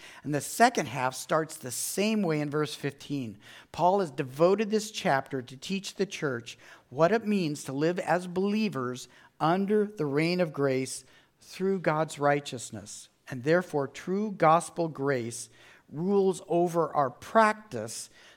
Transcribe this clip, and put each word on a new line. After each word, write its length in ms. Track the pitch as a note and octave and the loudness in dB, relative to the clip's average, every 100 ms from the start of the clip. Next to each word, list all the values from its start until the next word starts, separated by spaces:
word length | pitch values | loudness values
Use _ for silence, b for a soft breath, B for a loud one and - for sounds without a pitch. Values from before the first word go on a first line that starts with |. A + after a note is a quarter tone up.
| B B | B B
and 120 | C#3 | -4
the 60 | D3 | -4
second 460 | - - A#3 A#3 C#3+ | -2 4 4 4 -4
half 280 | C3+ B2+ | -2 -2
starts 420 | - - D#3+ D#3 - | -4 -2 0 0 -8
the 140 | B2+ | -10
same 520 | - - - G#3+ G#3+ | -6 -6 -2 0 2
way 180 | F3 D3+ | 0 0
in 100 | D3 | 0
verse 240 | D3+ D3+ | -2 -2
fifteen. 640 | - C#3 - - C#3+ A#2 F#2+ B B B | -4 -8 -8 -6 -6 -6 -10 B B B
Paul 280 | - F3 G3+ | 0 2 2
has 100 | E3+ | 0
devoted 600 | C#3 C3 C3+ F3 G3+ G#3+ | -4 -6 4 4 4 2
this 200 | G#3+ G#3 | 0 -2
chapter 500 | - F#3 C#3 - C3+ | -4 2 2 0 -8
to 160 | B2 C3 | -8 -14
teach 380 | - F#3+ F#3+ | -6 -6 -6
the 120 | - G3 | -6 -4
church 520 | - D3 A#2+ A2+ - B B B | -2 -4 -4 -8 -18 B B B
what 220 | B2 E3 | 2 4
it 140 | A3+ G#3 | 4 2
means 380 | G3+ D#3+ D3 | 0 0 -4
to 80 | - | -6
live 260 | C3+ D#3+ F3+ | 0 0 0
as 280 | E3+ E3+ F3+ | 0 0 0
believers 840 | F3 G3+ G#3+ G#3+ C3+ B2 B2+ - b b - | -2 0 0 0 -2 -4 -6 -12 b b -2
under 500 | D3+ F#3 G3 G#3+ G3+ G#3 | 2 2 2 2 0 -2
the 100 | D3 | 0
reign 340 | C#3+ E3 F3+ | 2 2 2
of 120 | E3+ | 0
grace 520 | C#3+ C#3 C3 C3 - - b b _ | 2 0 2 -2 -8 -14 b b _
through 380 | - - F#3+ F#3+ | -18 -4 0 0
God's 400 | D#3+ D#3 D#3 C#3+ | 0 0 -2 2
righteousness. 880 | C#3+ C#3+ C#3+ B2 - G#2+ G2+ - - _ - | 2 2 0 -10 -10 -12 -12 -18 -20 _ -12
And 140 | C3 | -6
therefore, 420 | C3 F3 F3+ D3 C3+ | 2 2 2 -4 -4
true 460 | - - F#3+ G#3+ | -6 -4 -4 -4
gospel 560 | F3+ D#3+ E3 - - E3 | 4 6 6 2 -4 -4
grace 600 | C3+ C#3 C3 A#2 A#2 - b b b b | -2 0 0 -2 -8 -14 b b b b
rules 520 | C#3+ F#3 G3+ F#3+ F3 - | -6 0 4 2 0 -2
over 440 | E3+ F3 E3+ D3+ | 0 2 2 0
our 160 | D3+ C3 | 2 0
practice 1000 | - - A3+ G#3+ G#3+ - A#2 A2 - - B B | -2 0 4 4 2 -6 -8 -8 -10 -14 B B